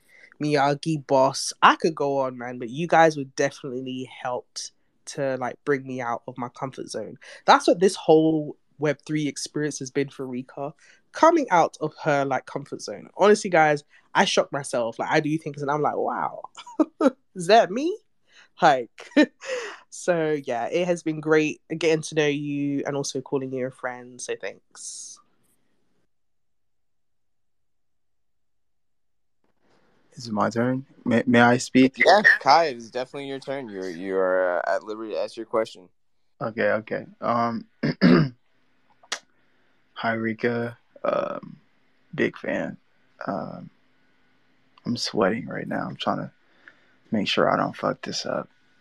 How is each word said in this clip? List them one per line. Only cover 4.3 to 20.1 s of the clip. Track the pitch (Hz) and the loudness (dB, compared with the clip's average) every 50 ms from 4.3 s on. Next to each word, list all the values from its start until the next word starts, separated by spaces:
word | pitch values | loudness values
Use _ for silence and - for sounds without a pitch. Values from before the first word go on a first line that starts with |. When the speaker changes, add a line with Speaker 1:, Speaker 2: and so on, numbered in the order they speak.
| 123 117 - _ - - - - _ _ _ _ _ _ _ | -6 -8 -8 _ -14 -14 -14 -14 _ _ _ _ _ _ _
Speaker 1:
to, | - - 151 139 135 131 127 | -12 -8 -6 -4 -4 -4 -4
like, | 127 120 - - _ | -6 -6 -8 -4 _
bring | 147 143 135 135 | -4 -4 -4 -8
me | 131 127 127 | -10 -10 -8
out | 120 117 117 113 - - | -6 -6 -6 -6 -8 -12
of | 127 | -10
my | - 120 123 | -10 -10 -10
comfort | - - 139 131 - - - - | -10 -10 -10 -10 -10 -12 -14 -10
zone. | - 110 104 - - - - - - - _ | -10 -10 -10 -12 -14 -18 -20 -20 -20 0 _
That's | - 233 285 - | 4 4 6 4
what | - 247 170 | 2 4 4
this | 190 196 - | 2 2 0
whole | - - - 156 160 160 160 160 156 147 151 - _ _ _ _ - | 0 4 4 6 6 6 4 2 0 -2 -6 -10 _ _ _ _ -4
Web | 143 151 135 - _ | -4 -4 -4 -4 _
three | - 156 156 151 | -6 -4 -2 -2
experience | 139 - - - - - 151 151 151 - - | -4 -4 -8 -10 -8 -6 -6 -4 -4 -6 -8
has | 135 127 | -12 -6
been | - 143 139 139 | -4 -4 -4 -4
for | - - 135 | -6 -10 -10
Rika, | 131 123 123 135 - - 143 143 151 - _ _ - _ _ _ _ | -8 -8 -10 -10 -12 -12 -12 -12 -12 -12 _ _ -20 _ _ _ _
coming | - - 311 330 330 320 262 - | 0 4 6 6 6 4 2 4
out | 185 170 143 - - - | 4 4 4 2 0 -4
of | 156 151 - - | -6 -6 -6 -4
her, | - 160 143 139 139 | 0 0 2 2 2
like, | 139 131 - - | 0 -2 -4 -4
comfort | - - 143 143 - - - | -8 -10 -10 -10 -10 -12 -12
zone. | - - - - - - _ | -12 -12 -12 -14 -16 -14 _
Honestly, | - 180 208 214 214 - 196 | 4 6 6 6 6 4 2
guys, | 180 160 156 151 151 147 - _ _ _ _ _ - | 4 4 6 4 4 0 -4 _ _ _ _ _ 2
I | 151 196 | 2 2
shocked | - - 196 - - | 4 2 0 0 0
myself. | - 139 139 - - 123 113 113 - - | -4 -8 -6 -4 -4 -2 -2 -4 -4 -6
Like, | 107 107 | -2 0
I | 139 160 | 0 0
do | 147 147 156 156 | 2 0 -2 -4
things | - 156 139 143 | -6 -10 -10 -6
and | 143 135 | -4 -2
I'm | 147 151 | -2 0
like, | 147 123 98 | 0 -2 -2
"Wow, | 95 - - 120 98 76 - - - - - _ - - - 932 - | -2 -4 -4 -4 -4 -4 -6 -6 -10 -16 -18 _ -20 -20 -6 -2 -2
<laughs> | 311 - _ - - 269 - _ _ _ - | -2 -2 _ 0 2 2 0 _ _ _ -14
is | 190 170 | -6 2
that | 170 214 233 190 - | 6 6 6 6 4
me?" | 190 247 294 349 427 453 _ _ _ _ _ _ _ - - _ _ - | 0 -4 -4 -4 -6 -8 _ _ _ _ _ _ _ -20 -20 _ _ 4
Like, | 185 156 139 131 120 - _ - - - - | 4 4 4 4 0 -6 _ -20 -20 0 4
<laughs> | 302 302 - _ _ - - 508 494 453 - - - - _ | 4 4 4 _ _ -10 -8 -8 -6 -8 -10 -12 -16 -20 _
so | - - - 180 | -20 -4 -2 0